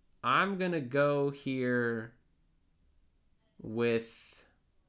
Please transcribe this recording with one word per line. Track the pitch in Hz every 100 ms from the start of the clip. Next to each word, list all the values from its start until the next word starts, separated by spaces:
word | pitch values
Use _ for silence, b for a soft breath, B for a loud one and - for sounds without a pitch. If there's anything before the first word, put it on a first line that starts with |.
| _ _
I'm | 120 143 190 185
gonna | 185 165
go | 123 139 143 143 143
here | 139 139 131 123 123 117 113 117 - _ _ _ _ _ _ _ _ _ _ _ _ _ -
with, | 110 110 117 113 - - - - - _ _ _